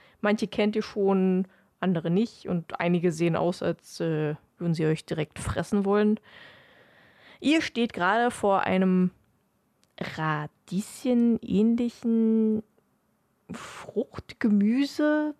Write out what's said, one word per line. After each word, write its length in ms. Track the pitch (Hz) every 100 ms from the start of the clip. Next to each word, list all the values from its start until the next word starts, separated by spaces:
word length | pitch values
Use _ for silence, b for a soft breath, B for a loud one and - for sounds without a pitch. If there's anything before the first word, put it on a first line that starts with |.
| b b
Manche 280 | 208 214 208
kennt 280 | - 208 214
ihr 60 |
schon, 680 | - - 196 190 185 185 185 b b _
andere 300 | 185 165 170
nicht. 400 | 175 233 - -
Und 320 | 175 165 -
einige 320 | 170 175 175
sehen 240 | 156 170 160
aus, 260 | 170 175
als, 380 | 175 170 - -
äh, 340 | 165 156 151 156 _ -
würden 160 | 170
sie 140 | 160 156
euch 180 | 156 -
direkt 340 | 165 - -
fressen 460 | - - 175 208 196
wollen. 340 | 208 214 214 B B B B B B B B B B B B
Ihr 220 | 269 320
steht 320 | - 233 233
gerade 360 | - 180 220 240
vor 340 | - 202 196
einem 480 | - 185 190 185 180 - _ _ _ _ _ _ _ -
Radieschen-ähnlichen 2500 | - - 156 151 151 - - 180 - - 254 240 233 226 - 185 220 233 240 - 233 226 220 220 220 214 - _ _ _ _ _ _ _ -
Fruchtgemüsezeug. 1800 | - - - - 208 - - - - 233 202 208 247 277 - 302 302 302 294